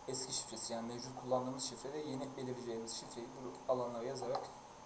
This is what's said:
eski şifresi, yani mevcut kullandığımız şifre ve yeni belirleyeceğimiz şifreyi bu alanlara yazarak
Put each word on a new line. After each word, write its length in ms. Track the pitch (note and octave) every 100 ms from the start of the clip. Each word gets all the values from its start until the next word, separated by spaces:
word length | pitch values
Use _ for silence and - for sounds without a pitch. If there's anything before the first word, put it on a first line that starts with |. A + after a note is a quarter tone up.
| -
eski 260 | B2+ C3
şifresi, 400 | B2+ - A2 -
yani 140 | A#2 A#2
mevcut 340 | A#2+ B2+ B2+
kullandığımız 420 | B2 B2+ B2+ C3
şifre 300 | - A#2 C#3
ve 40 | D3+
yeni 400 | D3 C3 C3 C#3
belirleyeceğimiz 560 | B2+ A#2+ A#2 A2+ A2+
şifreyi 340 | - - - A#2+
bu 440 | C3+ C3 B2+ -
alanlara 320 | B2+ A#2+ A#2
yazarak 380 | B2 C3 A#2+ C3+ - - - -